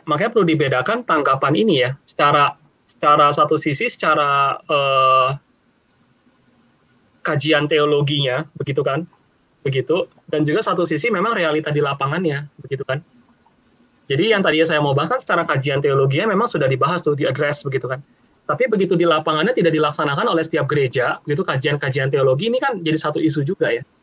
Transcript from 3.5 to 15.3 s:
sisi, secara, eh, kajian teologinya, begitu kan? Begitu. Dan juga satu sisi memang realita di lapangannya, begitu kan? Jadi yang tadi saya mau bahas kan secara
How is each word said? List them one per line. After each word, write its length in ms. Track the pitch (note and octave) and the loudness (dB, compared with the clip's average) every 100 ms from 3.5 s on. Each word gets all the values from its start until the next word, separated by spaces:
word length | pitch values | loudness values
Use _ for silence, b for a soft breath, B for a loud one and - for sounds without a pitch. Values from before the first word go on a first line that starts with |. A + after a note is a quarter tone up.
| D3+ | 0
sisi, 320 | D#3 C#3 A#3+ | -2 -2 -4
secara, 640 | - E3 D#3 C#3+ C#3 C#3 - | -2 0 0 2 2 0 -2
eh, 680 | - C#3+ C#3 C3+ C3 C3 C3 C#3+ _ _ _ _ _ _ _ _ _ _ _ _ _ _ _ _ _ _ - | -2 0 2 4 4 4 4 -2 _ _ _ _ _ _ _ _ _ _ _ _ _ _ _ _ _ _ -4
kajian 400 | D3+ D3+ D3+ D3 | -2 2 2 2
teologinya, 800 | D#3 D3 D3 C#3+ D3 C3+ B2+ D#3 | 2 4 2 0 0 0 -2 -6
begitu 320 | - C3+ C#3+ C#3 | -8 -6 -2 -2
kan? 160 | C#3 F3 _ _ _ _ _ C#3+ | -4 -6 _ _ _ _ _ -4
Begitu. 440 | C3 B2+ E3+ - _ - | -4 0 -2 -2 _ -6
Dan 160 | D3+ | -2
juga 200 | D3 F3 | 0 0
satu 200 | G#3+ F3+ | 0 -2
sisi 280 | F3 D3+ A#3 | -2 -2 -2
memang 240 | F#3+ G#3+ | -2 -2
realita 360 | A3 E3 D3+ D#3 | -2 0 -2 -2
di 80 | D3 | -2
lapangannya, 720 | C#3+ C#3+ C#3 E3 F3 C#3 D3 - | -2 -2 -4 -2 -2 -4 -8 -16
begitu 240 | C3+ C3+ | -10 -8
kan? 160 | C3+ C#3 - _ _ _ _ _ _ _ _ _ - | -6 -8 -10 _ _ _ _ _ _ _ _ _ -4
Jadi 280 | C#3 G#3+ | 0 2
yang 80 | G#3 | 2
tadi 200 | F#3 D#3 E3 | 2 2 2
saya 160 | D3+ | 2
mau 120 | D3 | 2
bahas 160 | C#3 E3 | 0 0
kan 80 | C4 | -4
secara 240 | - | -2